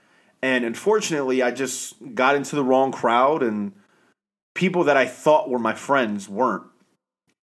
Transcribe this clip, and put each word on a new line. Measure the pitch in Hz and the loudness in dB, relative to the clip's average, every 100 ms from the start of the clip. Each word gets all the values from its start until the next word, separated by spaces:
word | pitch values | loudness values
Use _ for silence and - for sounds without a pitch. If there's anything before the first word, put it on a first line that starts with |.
| _ _ _ - | _ _ _ -6
And | 131 127 | -2 0
unfortunately, | 117 110 - 214 202 156 131 127 | -2 -4 0 0 0 -4 -2 0
I | 123 | 0
just | 120 131 - - - 143 | -2 -6 -8 -12 -16 -10
got | 113 131 143 | 0 2 2
into | 139 147 | 0 -2
the | |
wrong | 131 131 135 | 2 2 2
crowd, | - 120 120 135 156 | 0 0 4 4 2
and | 123 107 101 - _ _ _ _ _ _ _ | -2 -2 -6 -10 _ _ _ _ _ _ _
people | - 180 175 | -4 -2 2
that | 147 139 | 2 4
I | 123 | 2
thought | - 156 151 139 | 0 2 2 2
were | 123 | -2
my | 113 | -2
friends | 107 - 139 113 104 98 | -4 0 0 0 -4 -8
weren't. | 101 123 95 - _ _ _ _ _ _ _ | -2 -2 -2 -8 _ _ _ _ _ _ _